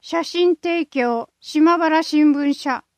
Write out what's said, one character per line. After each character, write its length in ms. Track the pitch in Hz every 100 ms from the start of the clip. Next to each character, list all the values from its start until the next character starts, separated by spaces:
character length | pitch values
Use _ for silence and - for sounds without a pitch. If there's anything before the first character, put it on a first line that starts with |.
写 200 | - 330
真 340 | 330 349 349 330
提 280 | 349 339
供、 460 | 311 269 247 233 233 _
島 380 | - 311 320 349
原 240 | 320 311
新 300 | 320 302 302
聞 200 | 285 285
社。 320 | 285 294 254 _